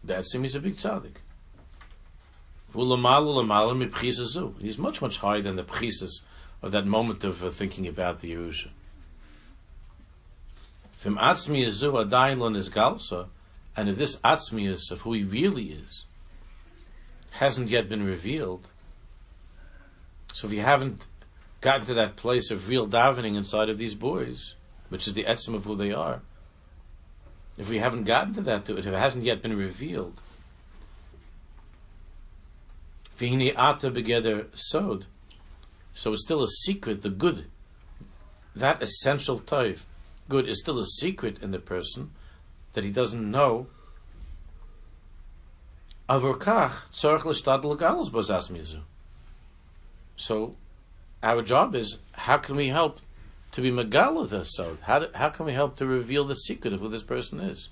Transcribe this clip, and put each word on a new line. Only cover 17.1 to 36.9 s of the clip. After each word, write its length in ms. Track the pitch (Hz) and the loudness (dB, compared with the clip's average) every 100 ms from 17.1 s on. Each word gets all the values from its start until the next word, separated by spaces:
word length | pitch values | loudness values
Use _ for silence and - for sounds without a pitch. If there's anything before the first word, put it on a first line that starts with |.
| - - | -20 -16
hasn't 400 | - 139 131 120 | 2 2 2 2
yet 180 | 120 101 | 2 2
been 160 | 107 | -2
revealed, 640 | 101 90 90 156 104 92 - - - - - - - - - - - - - - - - - | -2 -2 -4 -4 -4 -6 -12 -20 -20 -20 -20 -20 -20 -20 -20 -20 -20 -20 -20 -20 -20 -20 -14
so 120 | - 107 | -10 -6
if 60 | |
you 80 | 104 | 0
haven't 460 | 113 143 135 98 - - - - - - | 4 4 4 -6 -14 -20 -20 -20 -20 0
gotten 240 | 131 135 110 | 2 2 2
to 80 | |
that 220 | 117 104 - | 2 2 0
place 340 | 117 123 - | 0 0 0
of 180 | 104 95 | -4 0
real 200 | 127 104 | 0 2
davening 480 | 117 127 127 113 104 | 6 6 4 0 -2
inside 320 | 98 107 110 | 0 0 2
of 100 | 107 | 0
these 160 | 113 | -4
boys, 600 | 104 117 165 123 64 - - - - - | -4 -2 -2 -4 -8 -12 -16 -20 -20 -12
which 180 | - - | -6 -4
is 80 | |
the 80 | 101 | -2
etzem 320 | 104 113 - | 0 0 0
of 100 | 110 | -4
who 120 | 98 101 | -4 -2
they 160 | 101 | -2
are, 280 | 113 80 - - - - - - - - - - - - - - - | -2 -2 -4 -8 -20 -20 -20 -20 -20 -20 -20 -20 -20 -20 -20 -18 -12
if 120 | 101 | -4
we 100 | 110 | 0
haven't 240 | 117 117 | 0 0
gotten 320 | 104 123 202 | 2 2 2
to 60 | - | -2
that, 280 | 190 107 98 | 0 -2 -2
if 160 | 98 | -6
it 80 | 98 | -2
hasn't 320 | 95 135 127 | 2 2 2
yet 160 | 117 107 | 0 0
been 160 | 113 107 | -2 -2
revealed, 640 | 98 90 147 170 90 - - - - - - - - - - - - - - - - - - - - - - - - - - - - - - - | -4 -6 -6 -6 -6 -10 -20 -20 -20 -20 -20 -20 -20 -20 -20 -20 -20 -20 -20 -20 -20 -20 -20 -20 -20 -18 -20 -20 -20 -20 -20 -20 -18 -20 -20 -6
v'hini 400 | 120 131 139 123 | 0 4 4 6
ata 340 | 135 143 135 | 4 4 0
begeder 540 | 117 110 117 113 107 107 | -2 2 2 2 -2 -4
sod, 540 | - - 156 202 98 - - - - - - - - - | -8 -2 -2 0 -4 -8 -20 -20 -20 -20 -20 -20 -20 -18
so 180 | - 120 | -6 -2
it's 120 | 107 | -2
still 180 | - 160 | 0 0
a 60 | 117 | 2
secret, 540 | - - 196 - | 0 0 -2 -2